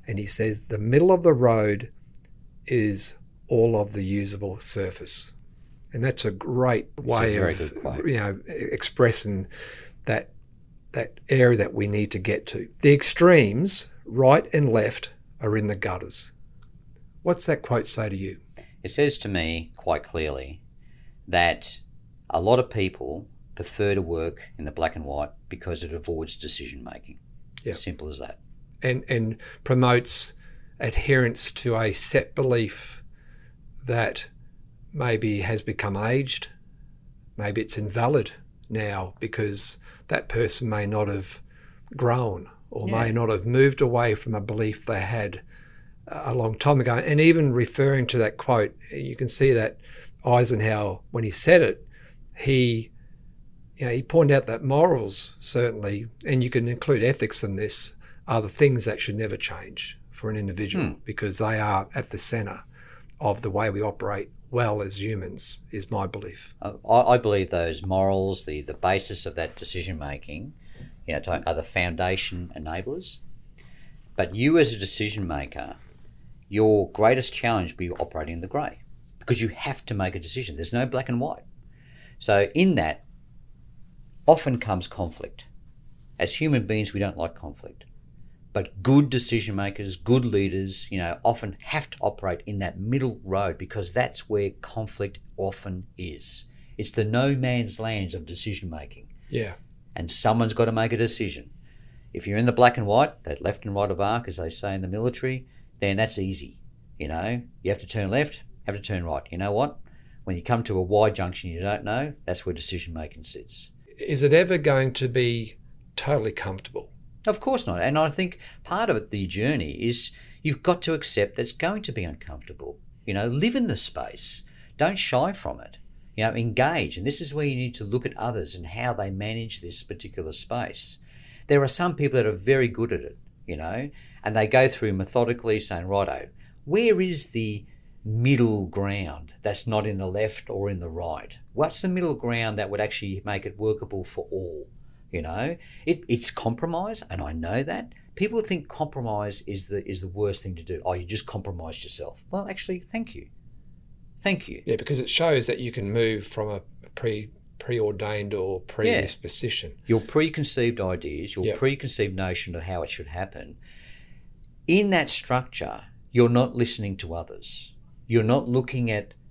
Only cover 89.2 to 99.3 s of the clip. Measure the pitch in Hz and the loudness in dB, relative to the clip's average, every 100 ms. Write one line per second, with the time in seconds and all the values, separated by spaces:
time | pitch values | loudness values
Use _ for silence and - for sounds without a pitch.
89.2 | - 117 104 98 98 101 101 90 - 127 | 0 -2 -2 -2 -4 -4 -8 -8 2 2
90.2 | 120 101 98 95 98 92 - 98 85 85 | 4 2 2 0 -4 -4 -4 -4 -4 0
91.2 | 113 117 101 - - 151 143 - 101 - | 0 0 -4 -10 -6 -4 -4 -4 -4 -2
92.2 | 92 87 - 101 92 90 104 131 131 101 | -4 -4 -6 -4 -4 -4 -2 0 0 -4
93.2 | 95 95 98 80 95 107 87 123 127 - | -4 -2 0 -4 -8 -6 -4 0 -2 -2
94.2 | - 104 98 - - 110 107 - 101 - | -2 0 0 -4 -12 -8 -8 -4 -6 -6
95.2 | - - 98 - 101 90 - - 87 73 | -16 -6 -4 -4 -8 -8 -10 -12 -10 -10
96.2 | - - - - - - 104 - 107 120 | -8 -10 -10 -20 -20 -8 -6 -2 0 2
97.2 | 135 139 127 123 107 92 113 107 92 85 | 2 2 2 0 -2 -4 -4 -2 -4 -6
98.2 | 78 85 107 95 90 76 71 - - - | -8 -6 -6 -6 -8 -10 -12 -16 -18 -20
99.2 | - | -6